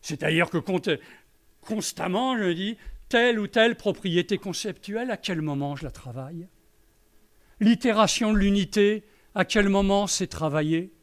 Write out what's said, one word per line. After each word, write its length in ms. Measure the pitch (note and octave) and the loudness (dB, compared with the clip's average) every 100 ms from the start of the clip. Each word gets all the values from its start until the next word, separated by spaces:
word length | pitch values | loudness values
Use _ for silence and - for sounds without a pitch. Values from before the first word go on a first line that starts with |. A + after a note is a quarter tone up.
C'est-à-dire 480 | - D#3 D#3 D#3+ E3+ | -10 -6 0 2 2
que 80 | E3+ | 0
con-, 400 | E3 F3+ - D3 - - _ _ _ _ | -2 -4 -2 -4 -6 -20 _ _ _ _
constamment, 720 | - G#3+ - - E3+ F#3 C4 B3 | -8 -6 -6 -6 -4 -2 -2 -2
je 100 | F#3+ | -2
me 100 | E3+ | -2
dis, 220 | G3 A3+ - - - | -4 -8 -12 -16 -2
telle 300 | A#3 A#3+ A#3 | 2 2 2
ou 60 | G3+ | 0
telle 300 | A#3 A3+ A#3 | 2 2 2
propriété 640 | G#3 - G3 E3+ E3+ - | -4 -4 -2 -2 0 -4
conceptuelle, 720 | G3+ E3+ A3 - - G#3 B3+ | -4 -8 -8 -10 -8 -6 -6
à 60 | G#3+ | -6
quel 260 | - F3 | -4 -4
moment 320 | D3+ C#3 C#3+ C#3 | -4 -4 -4 -6
je 80 | |
la 80 | C3+ | -10
travaille ? 560 | - C3 A#2+ C3+ E3+ F3+ _ _ _ _ _ _ _ _ _ _ - | -12 -14 -12 -12 -12 -16 _ _ _ _ _ _ _ _ _ _ 0
L'itération 720 | G#3+ A#3 B3 G#3+ G#3+ - A3 | 4 4 2 4 4 4 2
de 60 | G#3+ | 2
l'unité, 640 | G3 G3+ F#3 G#3+ G3+ G#3+ - _ _ - | 4 2 0 4 4 2 -6 _ _ -4
à 100 | F#3+ | 0
quel 240 | A3 G3+ | 2 2
moment 380 | G3 G3 G3 G3+ | 2 4 2 0
c'est 180 | - F#3 | -4 -4
travaillé ? 680 | - D#3 D3 D3+ D#3+ F#3 - | -4 -2 0 0 -2 -4 -14